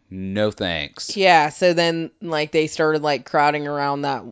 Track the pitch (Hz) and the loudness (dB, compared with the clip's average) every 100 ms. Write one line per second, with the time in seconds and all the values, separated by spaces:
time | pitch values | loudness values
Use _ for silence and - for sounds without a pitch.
0 | _ 95 95 101 107 101 95 82 73 - | _ -10 -6 -2 -2 -2 -4 -4 -6 -10
1 | - 202 190 165 147 - 180 170 170 165 | -10 2 6 6 4 2 2 2 0 -2
2 | 160 - 170 156 151 160 156 - 156 156 | -6 -10 -6 -4 0 0 0 0 0 2
3 | 147 139 - 156 147 147 147 147 143 143 | 0 -2 0 2 2 2 -4 -4 -2 -2
4 | 143 131 107 | -4 -4 -8